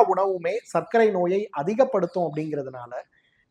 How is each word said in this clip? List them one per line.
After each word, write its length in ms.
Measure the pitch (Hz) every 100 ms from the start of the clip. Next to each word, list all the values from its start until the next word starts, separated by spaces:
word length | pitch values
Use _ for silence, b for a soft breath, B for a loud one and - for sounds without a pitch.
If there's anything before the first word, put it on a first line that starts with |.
| 208
உணவுமே 500 | 185 196 185 170 220 -
சர்க்கரை 440 | 175 165 233 220
நோயை 300 | 190 175 196 208
அதிகப்படுத்தும் 760 | 147 156 220 262 202 175 185 165
அப்படிங்கிறதுனால, 640 | 151 156 147 135 127 120 123 - _ _ _ _